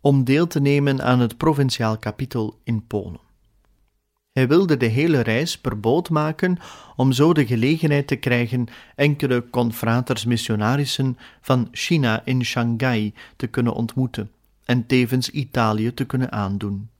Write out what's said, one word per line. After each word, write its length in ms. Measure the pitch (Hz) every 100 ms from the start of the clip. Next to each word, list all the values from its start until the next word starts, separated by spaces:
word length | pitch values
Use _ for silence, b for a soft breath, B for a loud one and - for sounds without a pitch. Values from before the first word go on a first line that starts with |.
om 240 | 143 139
deel 220 | 127 139 170
te 140 | 160
nemen 420 | 139 143 143 135
aan 180 | 123 127
het 160 | 120 -
provinciaal 600 | 156 147 139 - 113 110
kapittel 600 | - - 131 127 110 -
in 220 | - 113 -
Polen. 340 | 107 92 85 _ _ _ _ _ _ _ _ _ _ _
Hij 160 | - 127
wilde 280 | 160 190 147
de 100 | 117
hele 340 | 113 160 147
reis 380 | 117 113 165 -
per 220 | - 107
boot 300 | 110 143 180
maken 480 | 156 151 156 185 180 B B B B
om 160 | 131
zo 200 | 127 151
de 140 | 160 127
gelegenheid 600 | 120 123 160 160 143 143
te 100 | 143
krijgen 500 | - 120 120 127 120 B B
enkele 560 | - 143 147 143 123 120
confraters 760 | 123 120 113 - 117 123 131
missionarissen 920 | 117 120 - 107 107 135 139 - 131 123 B B
van 280 | - 127 113
China 540 | - - 170 127 110
in 200 | - 127
Shanghai 720 | 120 - 117 117 127 117 107 - B B
te 100 | 120
kunnen 280 | - 120
ontmoeten 560 | - - - 127 - 104 _ _ _
en 220 | - 123 117
tevens 440 | 131 123 127 123
Italië 640 | 151 131 - 113 107 110
te 100 | -
kunnen 280 | 135 127 127
aandoen. 580 | 107 98 98 104 101 110 _